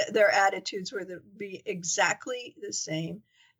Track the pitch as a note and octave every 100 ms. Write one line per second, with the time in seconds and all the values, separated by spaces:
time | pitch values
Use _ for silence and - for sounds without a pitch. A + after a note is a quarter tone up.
0 | - G#3+ G3+ G3+ G3 F#3+ F#3+ G#3 F#3 G#3+
1 | F3+ F3+ G3+ G3+ G3+ F#3 - F#3 E3+ -
2 | F3+ G#3 - B3 A#3+ - G3+ - - D#3+
3 | E3 F#3 - _ _